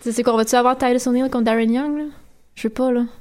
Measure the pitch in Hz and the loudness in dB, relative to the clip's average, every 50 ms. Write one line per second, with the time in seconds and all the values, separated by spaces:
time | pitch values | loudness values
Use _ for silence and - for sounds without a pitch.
0 | - 233 220 247 226 247 226 220 220 220 254 247 240 247 254 254 269 247 247 247 | -8 -6 -4 0 0 2 2 2 0 2 2 2 4 2 2 2 0 2 2 2
1 | 247 254 240 247 262 262 254 240 226 226 220 226 226 226 233 254 294 294 294 294 | 0 0 0 0 0 0 0 0 0 2 2 2 2 2 0 0 -2 -2 -4 -4
2 | 302 294 269 - - - - - - _ - - - 220 220 - 254 262 247 240 | -6 -8 -10 -16 -20 -20 -20 -20 -20 _ -16 -8 -8 -6 -2 0 0 0 2 0
3 | 240 233 - - | 0 -2 -6 -16